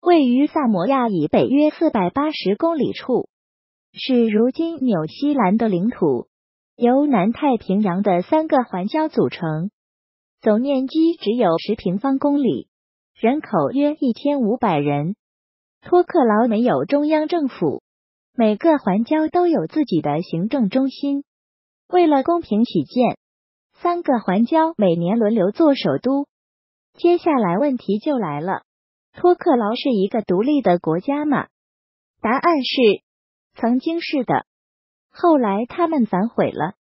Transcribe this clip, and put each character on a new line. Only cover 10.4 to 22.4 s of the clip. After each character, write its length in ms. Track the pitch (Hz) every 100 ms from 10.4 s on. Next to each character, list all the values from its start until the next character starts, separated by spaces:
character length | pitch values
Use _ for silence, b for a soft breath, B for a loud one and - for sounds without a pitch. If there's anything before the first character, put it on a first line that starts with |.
总 200 | 226 214
面 260 | 269 269 262
积 300 | 311 330 349
只 160 | -
有 260 | 240 202 165
十 160 | -
平 240 | 214 196 185
方 220 | 269 269
公 240 | 285 285
里， 240 | 254 123 - _ _ _ _ _
人 220 | 220 285
口 320 | - 196 139
约 240 | 254 294 302
一 140 | 277
千 280 | 220 277 285
五 160 | 220 240
百 220 | 226 156
人。 380 | 147 143 151 208 _ _ _ _ _ _
托 240 | - 359
克 200 | 349 349
劳 220 | 240 208 240
没 140 | 208
有 240 | 240 139
中 240 | 156 285 302
央 180 | 311 311
政 220 | 349 277
府， 340 | - 160 95 _ _ _ _ _ -
每 180 | 220
个 240 | 208 339 302
环 260 | - 185
礁 240 | 233 311 311
都 200 | 349 359
有 180 | 294 160
自 180 | 311
己 160 | 285 165
的 220 | 147 147
行 260 | 180 165 202
政 200 | 285 208
中 200 | 262 269
心。 360 | - 285 285 - _ _ _ _ _ _
为 180 | 359 339
了 160 | 285
公 180 | 262 349